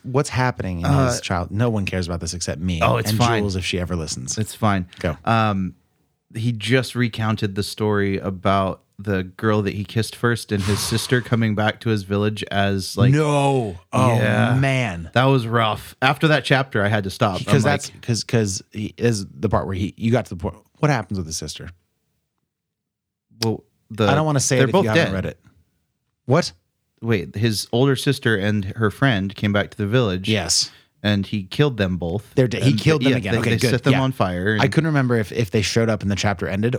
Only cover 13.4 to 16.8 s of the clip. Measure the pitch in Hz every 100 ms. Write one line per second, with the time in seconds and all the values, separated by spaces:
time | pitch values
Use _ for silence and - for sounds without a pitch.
13.4 | 139 135 110 87 - 123 127 113 117 113
14.4 | 113 127 135 131 117 85 85 123 131 135
15.4 | 113 117 110 104 - - 131 151 160 147
16.4 | - 135 135 110